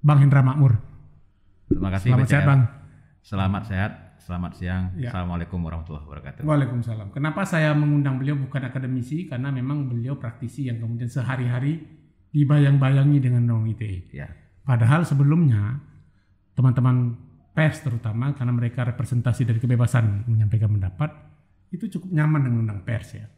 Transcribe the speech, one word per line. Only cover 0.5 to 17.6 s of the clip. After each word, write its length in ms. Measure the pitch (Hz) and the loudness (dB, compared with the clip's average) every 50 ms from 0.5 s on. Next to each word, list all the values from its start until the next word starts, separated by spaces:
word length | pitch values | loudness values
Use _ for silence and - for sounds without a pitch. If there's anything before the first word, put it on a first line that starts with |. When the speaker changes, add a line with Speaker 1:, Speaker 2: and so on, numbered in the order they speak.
| 131 151 143 127 110 107 - - - - - - - - _ _ _ _ _ _ _ _ _ | 4 4 4 4 4 2 0 -6 -18 -20 -20 -20 -20 -20 _ _ _ _ _ _ _ _ _
Speaker 2:
Terima 240 | - - 87 90 95 | -2 -2 0 0 -2
kasih, 240 | 92 98 95 120 127 | -2 -2 2 2 4
Speaker 1:
Selamat 80 | 127 | 4
Speaker 2:
B 0 | |
C 80 | 135 117 | 4 4
L. 20 | |
Speaker 1:
sehat, 140 | - 143 143 | 2 2 4
Bang. 160 | 143 139 135 127 113 - - - - - - _ _ _ _ _ | 4 4 4 4 2 0 -8 -20 -20 -20 -20 _ _ _ _ _
Speaker 2:
Selamat 380 | _ - 95 95 95 98 98 - | _ -4 -2 0 0 0 -2 -4
sehat, 260 | - 101 92 98 107 - - - - _ _ | -6 -4 -4 -4 -4 -6 -10 -20 -20 _ _
selamat 300 | _ - 90 87 87 87 85 | _ -10 -8 -8 -6 -8 -8
siang. 300 | - 90 90 90 92 92 92 92 92 | -8 -6 -4 -4 -4 -4 -4 -6 -6
Speaker 1:
Ya. 80 | 135 120 | -8 -6
Speaker 2:
Assalamualaikum 480 | 110 92 90 87 87 87 85 82 - 90 | -6 -6 -6 -4 -4 -6 -6 -6 -6 -6
warahmatullahi 480 | 85 80 78 82 82 - 78 76 76 | -6 -6 -6 -8 -10 -10 -12 -14 -12
wabarakatuh. 360 | 73 73 71 73 - - - - | -14 -16 -16 -16 -16 -14 -8 -4
Speaker 1:
Waalaikumsalam. 640 | 151 151 147 139 117 123 120 113 113 113 110 104 101 | -2 0 0 0 -2 -4 -6 -6 -6 -8 -8 -10 -10
Kenapa 320 | - - 139 156 151 196 | -8 -6 -6 -4 -4 -4
saya 320 | 196 190 - 165 156 151 151 | -4 -2 -2 0 0 2 2
mengundang 480 | 147 151 147 147 147 143 139 135 127 | 2 2 2 2 2 2 0 -2 -2
beliau 160 | 131 139 147 143 | -2 -2 -2 -4
bukan 240 | 135 - - 139 127 123 | -4 -6 -6 -6 -6 -6
akademisi? 560 | 123 143 131 123 131 127 120 - 151 160 180 | -8 -6 -6 -4 -4 -4 -4 -6 -6 -8 -8
Karena 240 | 156 135 120 127 139 | -6 -8 -6 -6 -4
memang 400 | 139 127 123 131 143 151 143 131 | -4 -4 -4 -4 -4 -4 -4 -4
beliau 320 | 120 120 117 131 143 - | -4 -4 -4 -4 -6 -6
praktisi 480 | - 117 - - - 113 - - 139 127 | -8 -12 -12 -10 -12 -12 -8 -6 -6 -6
yang 80 | 117 113 | -6 -6
kemudian 320 | 113 113 117 117 123 120 | -6 -6 -6 -6 -6 -6
sehari-hari 720 | - 143 117 127 127 127 123 123 120 123 127 143 156 165 - - - - _ _ _ _ _ _ | -4 -4 -4 -4 -4 -2 -2 -2 -2 -2 -2 -2 -4 -4 -8 -16 -20 -20 _ _ _ _ _ _
dibayang-bayangi 880 | _ 147 147 131 147 147 147 139 139 143 135 131 139 139 139 143 147 143 | _ 2 4 4 6 6 6 6 6 4 4 4 4 4 4 6 4 4
dengan 320 | 131 123 123 120 120 117 | 4 4 2 2 2 2
undang-undang 240 | 117 113 110 113 107 | 2 2 0 -2 -2
I 80 | 98 | -4
T 20 | 110 | -6
E. 140 | 107 95 92 90 - - | -8 -8 -8 -10 -12 -14
Speaker 2:
Ya. 160 | - 71 - - - _ _ _ _ | -14 -14 -14 -16 -20 _ _ _ _
Speaker 1:
Padahal 400 | _ - 127 117 113 113 143 165 175 - | _ 0 2 4 4 4 4 4 2 2
sebelumnya 720 | 151 139 139 139 151 170 170 143 117 104 101 104 123 143 - - - - _ _ _ _ _ _ _ _ _ _ _ | 2 2 4 4 4 4 4 4 4 2 0 -2 -4 -8 -10 -14 -20 -20 _ _ _ _ _ _ _ _ _ _ _
teman-teman 640 | - 123 131 120 123 123 127 127 127 123 120 117 110 - - - _ _ _ _ | 2 2 2 4 4 2 2 2 2 0 0 -4 -8 -14 -20 -20 _ _ _ _
pers 240 | - | 0